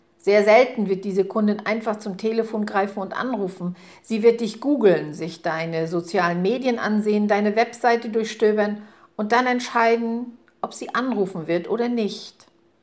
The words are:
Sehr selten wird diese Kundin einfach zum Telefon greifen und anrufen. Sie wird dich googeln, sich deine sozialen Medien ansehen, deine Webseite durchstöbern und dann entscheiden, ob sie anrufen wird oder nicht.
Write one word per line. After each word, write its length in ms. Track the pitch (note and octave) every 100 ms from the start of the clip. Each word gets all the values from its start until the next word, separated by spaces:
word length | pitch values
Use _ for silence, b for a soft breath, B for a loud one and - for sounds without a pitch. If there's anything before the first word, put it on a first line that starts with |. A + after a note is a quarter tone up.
| b _
Sehr 280 | - G#3
selten 440 | G3+ A3 B3+ A#3 F#3+
wird 160 | F#3
diese 220 | G#3 F#3+ F#3+
Kundin 400 | A3+ G#3 G#3 -
einfach 300 | A3+ A3+ G#3
zum 180 | G#3 F#3
Telefon 480 | A3 A3+ A3 A3
greifen 360 | G#3 G#3 G3+ G3+
und 120 | F#3+
anrufen. 640 | - A#3+ A#3 F#3+ F3+ F3+ F3+ B B
Sie 220 | - A3+
wird 180 | A3+ A3+
dich 220 | A3 -
googeln, 500 | C4+ C#4+ G#3+ D#3+ D3+
sich 300 | D#3+ E3 -
deine 460 | F3 D#3+ E3 D#3+ D#3+
sozialen 520 | F3 F3 G3+ F3 F3
Medien 380 | F#3 B3+ C4 A#3
ansehen, 500 | G3+ G#3+ G#3 G#3 G#3
deine 260 | G3+ G#3
Webseite 540 | G#3 A#3 - B3 A#3 A#3
durchstöbern 720 | A3 A3 - G#3+ G#3+ G#3 G#3 B B B -
und 140 | G#3+
dann 160 | A#3+ B3+
entscheiden, 920 | B3 B3 A#3+ A3+ A#3 A3+ A#3 B3 - _ _
ob 120 | -
sie 220 | - -
anrufen 520 | - B3+ G#3+ F#3 F3+ D#3
wird 220 | E3+ E3+
oder 200 | A3+ A#3+
nicht. 580 | A#3+ G#3 - - - _ _ _ _